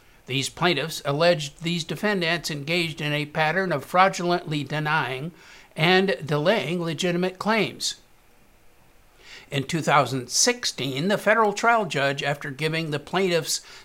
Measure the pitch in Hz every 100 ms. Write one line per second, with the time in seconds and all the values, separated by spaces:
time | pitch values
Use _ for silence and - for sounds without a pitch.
0 | _ - - 131 127 - 175 147 156 -
1 | 147 143 170 170 147 - 165 175 160 160
2 | 208 202 165 170 - 151 139 175 165 151
3 | 147 147 147 160 156 170 190 - - 180
4 | 190 190 175 175 - 151 131 147 151 156
5 | 127 131 156 - - - - - 160 185
6 | 190 - 151 147 156 220 143 175 165 147
7 | 180 175 185 185 196 220 156 110 - -
8 | _ _ _ _ _ _ - _ _ _
9 | _ _ - - - 139 135 165 160 151
10 | 123 131 120 - - 240 - - 131 131
11 | 180 202 - 226 214 196 226 233 190 147
12 | 139 143 147 143 151 131 156 160 165 147
13 | - 185 190 170 151 - - -